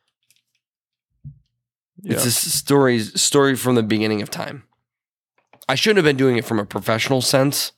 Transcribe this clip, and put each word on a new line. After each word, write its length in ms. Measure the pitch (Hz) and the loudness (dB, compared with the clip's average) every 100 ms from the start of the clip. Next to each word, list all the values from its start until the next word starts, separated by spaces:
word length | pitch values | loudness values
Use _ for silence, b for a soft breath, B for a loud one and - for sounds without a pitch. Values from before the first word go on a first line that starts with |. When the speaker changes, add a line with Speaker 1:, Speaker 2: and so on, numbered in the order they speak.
| _ _ _ _ _ _ _ _ _ _ _ _ 143 - _ _ _ _ _ 175 | _ _ _ _ _ _ _ _ _ _ _ _ -20 -20 _ _ _ _ _ -18
Speaker 1:
It's 120 | 196 113 | -4 -2
Speaker 2:
Yeah. 0 | |
Speaker 1:
a 100 | 120 | 0
s-, 100 | - | -2
story, 640 | 160 - - 143 131 120 | -2 -4 2 2 4 2
story 580 | 104 - - 143 139 120 | -2 -4 0 2 2 2
from 200 | 123 123 | 0 0
the 60 | |
beginning 380 | 107 107 110 107 | 2 0 0 -2
of 60 | 98 | -6
time. 360 | 165 - 143 - _ _ _ _ _ _ _ _ _ - | -10 -12 -14 -20 _ _ _ _ _ _ _ _ _ -6
I 80 | 131 | -2
shouldn't 220 | 220 202 | 2 2
have 60 | |
been 120 | 151 131 | 2 2
doing 200 | 135 117 | 2 2
it 80 | |
from 140 | 107 113 | -2 -4
a 60 | 101 | -4
professional 560 | 107 98 110 - 131 | -6 -2 -2 0 0
sense, 480 | 120 135 139 - - | 2 2 0 -2 -6